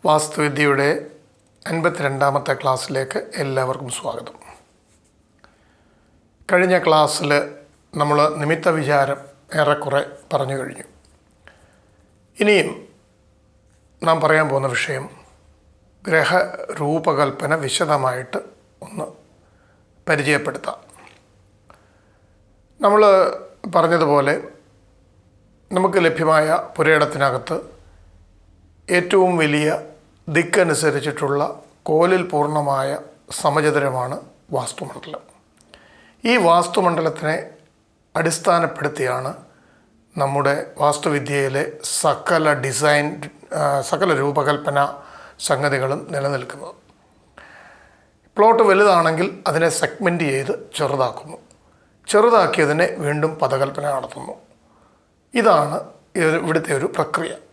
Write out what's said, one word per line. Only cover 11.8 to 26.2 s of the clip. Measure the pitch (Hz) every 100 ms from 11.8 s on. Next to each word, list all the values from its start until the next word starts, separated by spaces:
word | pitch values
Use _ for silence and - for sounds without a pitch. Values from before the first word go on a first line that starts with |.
| _ _ _ _ _ -
ഇനിയും | 208 202 175 - - _ _ _ _ _ _ _ _ _ _ _
നാം | 165 160
പറയാൻ | 151 156 151
പോകുന്ന | 135 135 123
വിഷയം | - 135 143 - - _ _ _ _ _ _ _ -
ഗ്രഹരൂപകൽപ്പന | 160 151 180 - - - - 147 160 160 139 143 - 143 160
വിശദമായിട്ട് | 135 - 160 147 131 127 131 - - - _ _ -
ഒന്ന് | 208 151 - _ _ _ _ _ _ _ _ -
പരിചയപ്പെടുത്താം. | 151 139 143 147 127 - - - - - - _ _ _ _ _ - _ _ _ _ _ _ _ _ _ _
നമ്മൾ | 202 208 208 190 185 - - - 202 170
പറഞ്ഞതുപോലെ | 165 170 156 143 139 156 - - _ _ _ _ _ _ _ _ _ _ _
നമുക്ക് | 185 185 185 165
ലഭ്യമായ | 160